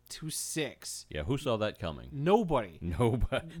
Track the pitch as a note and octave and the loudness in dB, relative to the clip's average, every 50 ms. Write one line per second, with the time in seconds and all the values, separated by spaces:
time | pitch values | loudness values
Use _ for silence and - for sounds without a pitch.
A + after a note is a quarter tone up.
0 | _ - - - D#3 D#3 - - - - - E3 D3 A#2+ E2+ _ - - - - | _ -14 -12 -8 -6 -6 -4 -4 -6 -4 -2 -2 -2 -2 -4 _ -10 -10 -10 -10
1 | - _ - D2+ D2+ F2+ C#3 C#3 - C3 A#2 G#2 G#2+ G#2+ - - - E2+ D2+ C2 | -10 _ -4 -4 0 0 0 0 2 0 2 2 2 -2 -2 -4 -6 -6 -6 -6
2 | - B1+ D3+ C#3 C#3+ E3+ G3+ A#3 A3 E3 D#3 B2+ G#2+ F2+ D#2+ - F2+ F2 E2 - | -10 -10 -6 0 4 6 6 6 6 4 2 0 0 -2 -10 -6 -4 -4 2 4
3 | B2 A#2 A2+ A#2+ - - C3+ A#2+ - D#3+ - E2+ | 4 4 4 4 2 2 2 -2 -2 -4 -10 -4